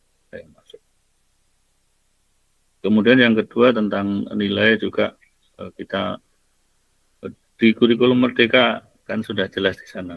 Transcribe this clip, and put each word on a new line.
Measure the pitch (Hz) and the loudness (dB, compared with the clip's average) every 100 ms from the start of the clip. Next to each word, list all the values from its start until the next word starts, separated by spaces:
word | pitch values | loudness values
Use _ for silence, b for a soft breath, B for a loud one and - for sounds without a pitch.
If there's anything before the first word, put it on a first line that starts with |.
| _ _ _ | _ _ _
saya | 87 80 | -20 -20
masuk. | _ _ - _ _ _ _ _ _ _ _ _ _ _ _ _ _ _ _ _ _ _ _ 98 | _ _ -20 _ _ _ _ _ _ _ _ _ _ _ _ _ _ _ _ _ _ _ _ 0
Kemudian | 107 110 131 | 2 4 4
yang | 120 | 4
kedua | 110 101 120 123 | 2 -2 2 2
tentang | 113 104 98 101 101 - 104 | 2 -2 -4 -4 -6 -6 -6
nilai | 101 101 110 107 | -4 0 2 2
juga, | 98 104 104 - _ _ _ - | -2 -4 -4 -6 _ _ _ -18
eh, | 95 | -18
kita, | - - 95 98 - _ _ _ _ _ _ _ _ _ _ - | -16 -10 -6 -6 -10 _ _ _ _ _ _ _ _ _ _ -18
eh, | - _ - | -18 _ 0
di | 113 | 0
kurikulum | - 117 117 123 123 | 4 2 2 2 2
Merdeka | 123 - 113 127 117 110 _ _ | 0 0 2 2 2 -2 _ _
kan | - 107 110 | -10 -10 -6
sudah | 104 95 | -6 -6
jelas | - 95 90 | -2 -4 -4
di | - | -14
sana. | 101 90 | -14 -14